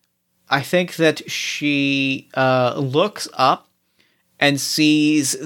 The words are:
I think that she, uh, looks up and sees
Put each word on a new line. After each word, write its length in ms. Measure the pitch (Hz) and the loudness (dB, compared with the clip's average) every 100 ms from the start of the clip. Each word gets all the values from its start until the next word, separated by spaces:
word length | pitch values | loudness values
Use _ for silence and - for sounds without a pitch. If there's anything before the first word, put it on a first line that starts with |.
| _ _ _ _ _ | _ _ _ _ _
I 120 | 139 | -4
think 340 | 131 180 180 - | 0 0 0 0
that 320 | 160 156 - | 0 0 -8
she, 1000 | - - - 147 143 139 139 135 135 - | -10 -8 -4 -2 0 0 0 -2 -4 -6
uh, 420 | - 131 127 123 117 | -2 2 2 0 -2
looks 500 | 139 135 208 - - | -2 0 -2 -4 -12
up 340 | - 131 180 _ _ _ _ _ _ _ _ | 0 2 2 _ _ _ _ _ _ _ _
and 200 | 143 143 | 0 0
sees 720 | - - 151 151 151 151 131 - | -4 0 2 4 2 2 0 -4